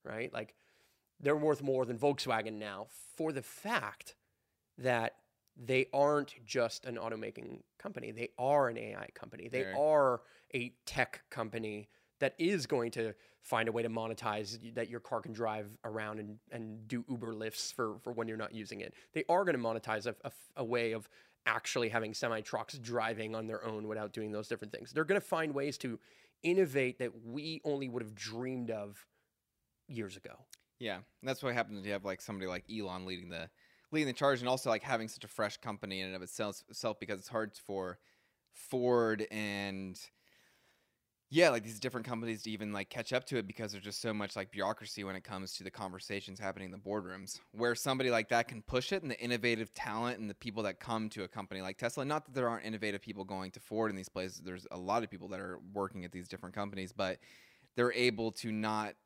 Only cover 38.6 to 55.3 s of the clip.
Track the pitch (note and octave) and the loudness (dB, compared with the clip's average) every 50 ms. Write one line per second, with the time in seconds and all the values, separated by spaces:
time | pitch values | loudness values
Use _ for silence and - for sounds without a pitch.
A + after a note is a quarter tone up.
38.6 | - - - C3 B2 B2 B2 A#2+ A#2 A2 A2 G2+ G#2+ - G#2+ G#2+ G#2+ G#2 G2+ G2+ | -10 -2 0 2 6 8 8 8 8 6 4 2 0 -4 -2 -2 -2 0 0 0
39.6 | G2+ G2 F#2+ F#2+ G2 F#2+ F2+ - - - _ _ _ _ _ _ _ _ _ _ | 0 0 -2 -4 -6 -6 -8 -10 -14 -18 _ _ _ _ _ _ _ _ _ _
40.6 | _ _ _ _ _ _ _ _ _ _ _ _ _ _ C3+ D#3 F3 D#3+ B2+ A#2 | _ _ _ _ _ _ _ _ _ _ _ _ _ _ 6 8 8 8 8 4
41.6 | G#2 A2+ A2+ G#2 - B2+ A#2 B2 A2 B2 B2 A2+ A#2 A#2 A2+ G#2 - A2 G#2+ G2 | 0 -4 -10 -4 -6 -4 -4 -4 -4 -4 -4 -2 -2 -2 -4 -4 -4 -6 -4 -4
42.6 | G#2+ G#2 G#2 G2+ G2 _ - A#2+ A2+ - B2+ B2+ B2+ - C#3 A#2+ G#2+ F#2+ - - | -4 -4 -4 -4 -6 _ -6 -8 -4 0 0 0 0 0 -2 -2 -2 -2 -6 -6
43.6 | A2+ G#2 G2+ G2 F#2 G#2 G2+ - - A#2 G#2+ G#2 G#2 G2 - G#2+ G2 G2 - G2+ | -6 -6 -6 -8 -10 -8 -8 -4 -2 -2 0 0 -2 -2 -4 -6 -6 -6 -2 0
44.6 | F#2+ G2 A2 - G#2+ G2+ - - G2+ F#2+ F#2+ F#2+ - - G#2+ F#2+ F#2+ F#2+ - - | 0 0 0 -2 -6 -10 -8 -6 -4 -4 -6 -6 -8 -8 -8 -8 -6 -8 -8 -8
45.6 | F#2+ F#2 - - G#2 F#2+ F2+ F#2 - - G#2 G2 - - F#2+ G2 G#2+ F#2+ F#2+ G2+ | -8 -10 -8 -6 -6 -6 -6 -8 -8 -6 -6 -6 -6 -8 -10 -6 -6 -6 -4 -4
46.6 | F#2+ F2+ F2+ G2+ G2+ G2 G2+ G#2+ F#2 F2+ F#2 F#2+ G2 G2 - - - _ - G#2+ | -8 -10 -10 -10 -6 -4 -4 -4 -4 -6 -10 -10 -10 -10 -12 -12 -12 _ -4 0
47.6 | A#2 A#2+ A#2 - - C#3+ C3+ C3 C3 B2+ A#2+ A2+ A2 - B2 A#2 A#2 - A#2+ A2 | 2 2 2 2 0 0 2 2 4 4 4 4 4 6 4 4 4 2 -4 -12
48.6 | - - - B2+ B2 - G3 F#3+ E3 C#3+ A#2+ - A#2 A#2+ B2 A#2 A2+ A#2+ A#2 A2 | -10 0 0 0 0 2 -2 -2 -2 -4 -4 -4 0 0 0 2 4 4 4 4
49.6 | A2+ G2+ - - - - G#2+ A2 A#2 A#2+ B2 G2+ A2 G#2 G2 _ - A#2+ G2+ A2 | 0 -6 -6 -6 -4 -2 -2 0 0 -2 -2 -2 -4 -6 -6 _ -8 -6 -4 -2
50.6 | G#2+ G2+ F#2 - - - A#2 A2 A2 G#2+ - A2 F#2+ F2 - A2 G2+ - F#2+ F#2+ | -2 -2 -2 -4 -4 -2 -2 0 -2 -2 -4 -6 -6 -6 -6 -10 -8 -8 -6 -6
51.6 | F#2 F#2+ G2 - - A#2 - - C3 C#3 D3+ D#3 - - B2+ C3+ B2+ A#2 A#2 G#2+ | -4 -6 -4 -2 -2 -2 -2 -2 -2 0 0 -2 -2 -4 -2 2 2 2 2 0
52.6 | - A2 A2 G#2 A2 G#2+ G2+ G2 - A2+ G#2 G2+ F#2+ F#2+ G2+ F#2+ F#2 F#2 - - | -4 -4 -4 0 0 0 0 0 -4 -8 -6 -6 -6 -4 -4 -4 -6 -6 -10 -14
53.6 | - - A2 A2 A2+ A2 G2 F#2+ F#2 - _ F#2 F#2 F#2+ F#2 - D#2+ F#2 F2+ F#2 | -10 -4 0 2 2 2 0 -2 -6 -6 _ -4 -4 -4 -6 -10 -10 -10 -10 -10
54.6 | - - - F#2 F2+ F#2 G#2 A#2+ A2+ G2+ G#2 F2+ F#2+ F#2+ | -10 -10 -10 -6 0 2 2 2 2 0 -8 -12 -10 -8